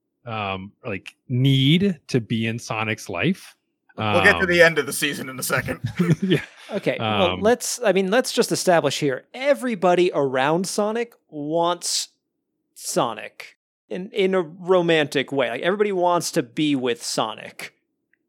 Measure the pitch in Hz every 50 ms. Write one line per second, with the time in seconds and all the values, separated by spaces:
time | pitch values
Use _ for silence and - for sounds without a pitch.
0 | _ _ _ _ - 120 110 110 104 98 95 95 95 101 _ _ - 120 101 95
1 | - - - _ _ - 127 123 131 139 135 135 131 139 160 180 202 202 180 -
2 | _ - - 127 110 - 120 110 113 113 110 117 - - 120 110 110 110 110 -
3 | - - 98 85 107 156 190 - - - - _ _ _ _ _ _ _ - -
4 | 110 107 104 104 95 - 196 - 190 175 175 175 165 165 160 151 135 139 147 -
5 | 156 143 143 - 143 131 131 127 123 - - 131 - 131 - - - - - -
6 | 180 170 156 - - 185 180 - - - - - - - 269 190 - 151 127 -
7 | 113 110 107 101 - 90 92 90 135 214 247 240 - - - - - 208 180 190
8 | 196 185 202 262 247 - - 254 214 - 170 - - 185 175 160 147 139 - -
9 | 156 139 127 - - _ - 247 262 294 277 214 240 254 226 175 180 180 175 180
10 | 180 180 - 160 143 135 127 131 131 147 160 175 202 - - - 208 214 220 233
11 | 240 233 - _ _ _ 160 151 143 147 160 170 170 170 175 175 - - - -
12 | - - _ _ _ _ _ _ _ _ _ _ _ _ _ - - - - 180
13 | 143 120 110 107 107 110 _ - - - _ _ _ _ _ _ _ - 208 185
14 | 185 214 - 226 190 190 190 190 175 151 165 202 180 170 190 180 170 165 165 156
15 | 147 139 - 143 127 - 139 135 127 113 117 - - 170 196 202 208 208 196 180
16 | 175 175 175 170 156 - - 170 139 117 - - 156 151 143 131 123 123 117 -
17 | - - - 147 123 110 110 - - - - - - - _ _ _ _ _ _
18 | _ _ _ _ _